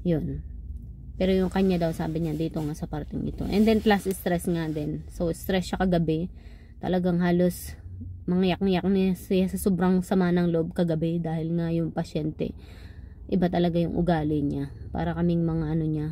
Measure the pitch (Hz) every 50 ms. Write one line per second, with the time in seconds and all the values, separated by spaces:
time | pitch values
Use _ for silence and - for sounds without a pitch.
0 | - 180 165 147 - 139 135 147 - - - - - - - - - - - -
1 | - - - - 185 185 190 190 185 180 - 190 196 190 180 175 170 165 165 -
2 | 165 160 156 160 170 160 151 151 165 160 - 165 156 147 156 - - - - 151
3 | 147 - - - - 151 - - 160 - - 202 220 214 226 220 - 220 202 196
4 | - 190 190 - - 196 175 170 - 180 175 165 165 156 151 156 147 151 151 151
5 | 160 - - - 180 165 165 - - - 196 185 180 - - 180 185 190 180 170
6 | 170 156 160 156 175 185 - - - - - - - - - - - - 180 185
7 | 175 180 175 170 180 175 175 175 180 180 175 - - - - - - - - -
8 | - - - - - - 180 180 190 185 170 - 196 196 185 175 170 185 202 190
9 | 190 190 180 - - - 202 185 190 185 180 185 - 208 190 170 190 180 185 185
10 | 180 - 202 190 185 175 175 180 175 175 170 165 165 170 - - 180 170 160 160
11 | 165 165 165 175 165 160 160 165 160 160 170 170 170 165 165 165 165 160 - -
12 | 170 - - 160 151 156 151 - 160 - - - - - - - - - - -
13 | - - - - - - - 190 180 175 180 175 175 175 165 170 170 160 - -
14 | 175 165 170 160 151 151 156 151 143 143 147 143 139 143 - - - - - -
15 | 165 170 165 165 175 175 170 170 165 165 160 165 160 151 156 165 156 156 156 151
16 | 151 156